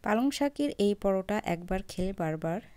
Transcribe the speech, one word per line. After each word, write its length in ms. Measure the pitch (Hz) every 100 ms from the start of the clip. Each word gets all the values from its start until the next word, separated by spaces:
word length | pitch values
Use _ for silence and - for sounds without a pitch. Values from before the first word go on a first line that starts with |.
পালং 280 | 214 214 269
শাকের 400 | - 285 - 285 -
এই 160 | 202
পরোটা 420 | 202 196 190 185 208
একবার 360 | - 170 180 190 -
খেলে 240 | - 185
বারবার 460 | - 160 156 165 180 -